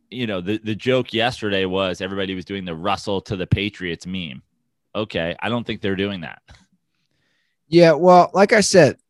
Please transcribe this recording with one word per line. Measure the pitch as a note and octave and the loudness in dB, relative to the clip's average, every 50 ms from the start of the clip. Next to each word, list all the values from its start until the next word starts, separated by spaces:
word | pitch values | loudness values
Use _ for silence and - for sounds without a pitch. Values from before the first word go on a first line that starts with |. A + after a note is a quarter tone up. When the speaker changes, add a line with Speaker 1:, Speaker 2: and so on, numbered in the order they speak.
| _ _ | _ _
Speaker 1:
you | - B2 B2+ | -10 -8 -6
know, | A2 G2+ F#2 F2 | -6 -6 -6 -6
the, | F#2 G#2+ A2 | -6 -6 -6
the | - G#2+ A2 | -6 -8 -10
joke | F#2+ - B2+ B2+ C3 B2 - - | -6 -4 -2 -2 -2 -2 -4 -2
yesterday | A2 A2+ B2 B2 - - G#2 G2 F#2+ F#2+ | -2 -2 -2 -2 -4 -6 -4 -2 -2 -2
was | F#2 F2+ F#2+ G2 F#2 F2 - F#2+ | -2 -2 -2 -2 -2 -4 -6 -8
everybody | F#2 G2 G2 F#2+ F#2+ F#2+ | -8 -6 -6 -6 -6 -6
was | F#2 F2+ | -8 -10
doing | - G2 G2 F#2 | -10 -10 -10 -10
the | F2+ E2+ | -10 -10
Russell | D#2+ E2+ F2 - - - - G2+ F#2+ - | -8 -4 -4 -4 -4 -4 -6 -6 -6 -6
to | - A2 | -6 -8
the | F#2 F2 | -8 -2
Patriots | - - G2+ G2 G#2 - - F#2 F2 E2 - - | -2 -2 -2 -2 -4 -6 -8 -8 -8 -8 -8 -10
meme. | F2 F#2 F#2+ F2 D2+ B1+ B1+ - _ _ _ _ _ _ _ _ _ - | -10 -10 -8 -10 -10 -12 -16 -20 _ _ _ _ _ _ _ _ _ -8
Okay, | G2+ A2 G#2+ - F#2+ E2 E2+ E2+ - | -8 -8 -6 -4 -4 -4 -4 -6 -6
I | - G2+ | -6 -6
don't | A#2 A#2+ A2+ | -6 -6 -6
think | - A2+ G#2 | -8 -8 -6
they're | - G2+ G2 | -4 -4 -2
doing | F#2 G2 G2+ G2+ F#2 | -2 -4 -4 -6 -8
that. | D#2+ B1+ G1+ - _ _ - - _ _ _ _ _ _ _ _ _ _ _ _ _ _ _ _ _ _ _ _ _ _ | -12 -14 -16 -18 _ _ -20 -20 _ _ _ _ _ _ _ _ _ _ _ _ _ _ _ _ _ _ _ _ _ _
Speaker 2:
Yeah, | D#3 E3+ E3+ E3 D#3 | 4 6 8 8 6
well, | C#3 E3+ F3+ F3+ F3 F3 - - | 6 6 6 8 8 6 4 4
like | F3 G3+ G3+ B3 | 2 4 4 4
I | G#3+ | 2
said, | F#3+ - - F#3+ D#3 B2+ - - _ | 2 4 6 6 6 6 4 -2 _